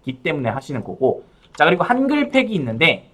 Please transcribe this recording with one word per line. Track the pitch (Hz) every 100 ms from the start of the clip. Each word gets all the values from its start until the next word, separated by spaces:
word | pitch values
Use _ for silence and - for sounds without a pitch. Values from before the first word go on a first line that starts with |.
깃 | 135 131
때문에 | 170 151 120
하시는 | 120 - 131
거고. | 98 92 131 - - _ _ -
자, |
그리고 | 151 175
한글 | 175 247 269 294 254
팩이 | 262 220
있는데 | 202 127 113 160 104 -